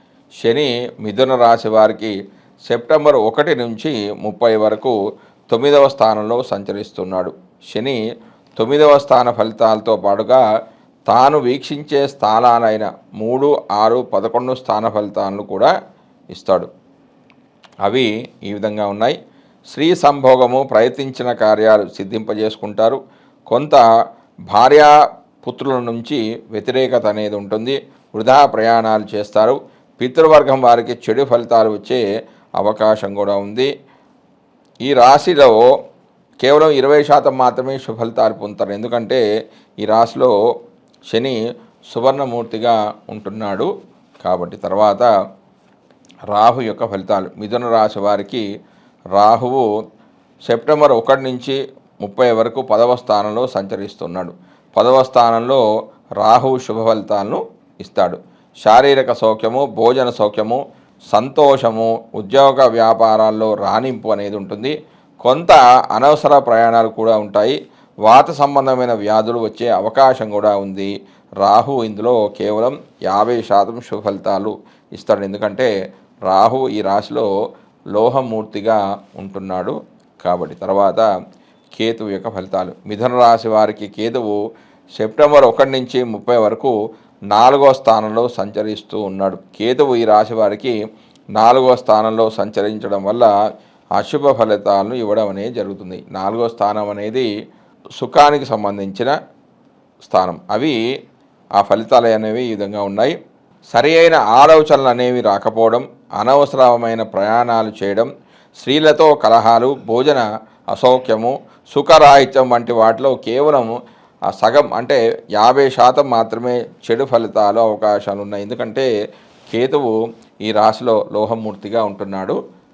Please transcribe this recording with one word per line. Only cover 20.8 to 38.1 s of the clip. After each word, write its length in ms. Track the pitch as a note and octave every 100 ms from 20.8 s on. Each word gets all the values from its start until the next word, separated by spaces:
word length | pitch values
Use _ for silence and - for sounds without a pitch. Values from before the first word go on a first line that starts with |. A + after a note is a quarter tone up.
| A#2+ - C3+ B2+ B2
కార్యాలు 560 | A#2 G#2+ G#2+ A2 G#2+ F#2
సిద్ధింపజేసుకుంటారు. 1160 | - G2 A2 G#2+ G#2+ A2 - G#2+ G#2+ A2+ C3+ - _ _ _ -
కొంత 580 | A#2+ D3 C#3+ A#2 A2+ - - _ -
భార్యాపుత్రుల 1400 | F2 G2+ B2+ D3 D3 D3 - - _ _ - B2+ C3 B2+
నుంచి 640 | A#2 A#2 A#2 D3 A2 A#2 -
వ్యతిరేకత 560 | G#2+ G#2+ B2+ B2+ B2 G#2+
అనేది 300 | G#2+ G#2+ G#2
ఉంటుంది. 500 | G2 G#2+ A#2+ C#3 - _ _
వృధా 320 | G#2+ A2 C#3 C#3+
ప్రయాణాలు 600 | A2 A2+ A2+ A2 A2 G2+
చేస్తారు. 460 | G#2+ G#2 G#2+ A2 C#3 - _ _ -
పితృవర్గం 600 | B2 D#3 D#3+ D3+ C3 C3
వారికి 300 | B2 A#2+ A#2+
చెడు 320 | A#2+ - A#2
ఫలితాలు 460 | C3 A#2 A#2 A#2 A2
వచ్చే 560 | G#2 G2+ B2+ G#2 A2 - _ _
అవకాశం 600 | F#2 G2+ A2 G#2+ G#2+ G2+
కూడా 220 | G2+ G2+ G2+
ఉంది. 440 | G2+ A2 C#3 - _ _ _ _ _ _ _ _ _ -
ఈ 120 | B2+
రాశిలో 920 | C3 B2 F#3 F#3 D3 C3 A2 B2 - - _ _ _ _ -
కేవలం 300 | C3 D3 D#3
ఇరవై 320 | C#3 C3+ D3
శాతం 360 | D3 C#3+ C#3 C3
మాత్రమే 400 | B2 B2 C3 C3+
శుభ 220 | - A2+
ఫలితాలు 340 | A#2